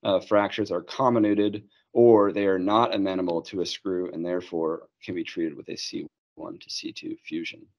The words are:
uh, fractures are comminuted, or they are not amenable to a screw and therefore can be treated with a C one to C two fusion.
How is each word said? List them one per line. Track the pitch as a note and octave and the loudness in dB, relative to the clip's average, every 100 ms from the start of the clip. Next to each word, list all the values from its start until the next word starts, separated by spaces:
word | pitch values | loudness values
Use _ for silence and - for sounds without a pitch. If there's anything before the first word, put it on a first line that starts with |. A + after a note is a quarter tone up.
uh, | G#2+ F#2+ | 2 0
fractures | - G#2 G2+ - G#2 | 2 2 2 -2 -2
are | F2 | -4
comminuted, | - - C3 A#2 G#2 G2+ G#2 G#2 - _ _ | -6 -2 2 4 2 2 0 -2 -12 _ _
or | - A#2+ A2 G2+ | 6 8 8 6
they | F2+ G2+ | 2 2
are | F#2 | 2
not | F#2 G#2+ A#2+ | 2 2 2
amenable | G#2 G2 F#2 F2+ E2+ | 0 0 0 -2 -2
to | D#2+ G2 | -4 -6
a | F2 | -4
screw | - F#2+ F2+ F2+ | -4 -4 -4 -4
and | E2 | -6
therefore | E2+ F2 F2 E2+ D#2+ D#2+ - _ | -4 -4 -4 -4 -2 -4 -10 _
can | - F2 | -10 -6
be | |
treated | - - E2 D2 | -6 -4 -4 -6
with | - | -12
a | - | -10
C | - - - _ _ - | -8 -8 -10 _ _ -16
one | E2+ - | -14 -14
to | - | -12
C | - - | -10 -10
two | - - - | -12 -12 -12
fusion. | - D#2+ E2 - - | -8 -8 -8 -12 -20